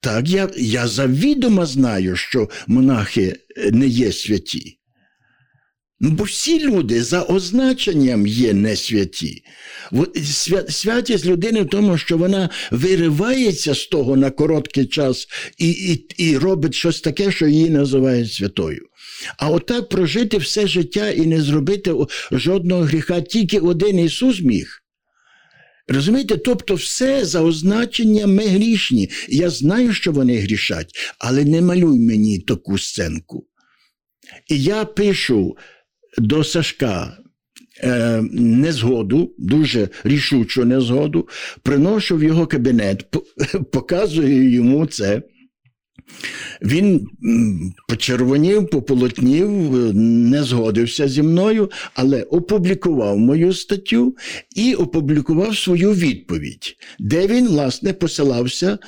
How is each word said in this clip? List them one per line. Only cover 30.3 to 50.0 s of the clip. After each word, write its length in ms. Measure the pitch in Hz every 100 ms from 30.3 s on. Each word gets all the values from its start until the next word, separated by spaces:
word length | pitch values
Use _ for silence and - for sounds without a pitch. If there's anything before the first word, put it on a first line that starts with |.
| 120
грішать, 540 | 98 104 - 85 78 - - -
але 260 | 117 131
не 180 | 147 160
малюй 360 | 180 180 170 131
мені 400 | 117 107 107 98
таку 400 | - 101 - 98
сценку. 680 | - - 85 80 80 - - _ _ _ _ _ _ _ - - _
І 120 | 147
я 220 | 135 214
пишу 720 | 214 - 202 190 - 113 90 - - _ _ _ _ -
до 260 | 110 151
Сашка, 760 | 151 170 156 - 123 90 - - _ _ _ - _ _
е, 400 | 127 123 117 113 110
незгоду, 1000 | - 117 117 156 147 113 120 101 135 - -
дуже 500 | 87 143 151 120 98 -
рішучу 600 | 104 143 - 135 110 -
незгоду, 640 | 120 131 120 127 151 165 - - - -
приношу 540 | - 139 165 214 - 170
в 60 |
його 240 | 156 160 160
кабінет, 640 | 151 123 120 101 98 -
по-, 140 | 156 - - 143
<laughs> 260 | 196 151
показую 800 | 131 - 175 208 156 139 135 131
йому 340 | 123 120 139 160
це. 360 | - 98 107 - _ _ _ _ _ _ - _ - - - - -
Він, 440 | 101 151 202 170 101 -
м, 500 | - 117 113 90 87 92 -
почервонів, 840 | 117 - 123 127 139 165 208 180
пополотнів, 1080 | 147 110 127 123 - 127 147 202 202 156 127
е, 160 | 117
не 500 | 101